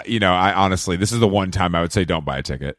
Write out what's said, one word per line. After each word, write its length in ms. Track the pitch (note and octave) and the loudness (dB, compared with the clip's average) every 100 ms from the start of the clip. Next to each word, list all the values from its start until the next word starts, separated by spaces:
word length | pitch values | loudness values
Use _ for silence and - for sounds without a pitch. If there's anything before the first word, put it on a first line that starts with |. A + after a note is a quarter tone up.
| - | -4
you 120 | A2+ | 0
know, 140 | F#2+ | 2
I 180 | F2+ F#2+ | 4 2
honestly, 460 | F#2 F#2+ F#2 - F2 | 2 2 0 -2 -2
this 140 | G2+ | 0
is 80 | A#2 | 2
the 80 | G#2+ | 2
one 240 | G2 F#2 | 2 0
time 240 | F#2+ F2+ E2+ | 0 0 0
I 60 | |
would 120 | E2+ | 0
say 120 | G#2 E2+ | 0 0
don't 200 | E2 C#2+ | -2 -4
buy 140 | C2+ | -6
a 20 | |
ticket. 340 | C2+ C2+ C#2 | -6 -8 -8